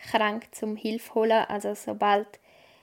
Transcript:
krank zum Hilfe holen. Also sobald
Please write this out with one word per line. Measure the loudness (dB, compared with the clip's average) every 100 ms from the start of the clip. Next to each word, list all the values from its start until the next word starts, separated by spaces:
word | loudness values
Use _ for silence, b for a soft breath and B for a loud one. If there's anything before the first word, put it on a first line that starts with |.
| -2
krank | 0 2 -2 -8
zum | -8 -6 -4
Hilfe | -4 -6 -4 0
holen. | 4 4 2
Also | -2 -4
sobald | -6 -6 0 4 2 0 -12 b b b b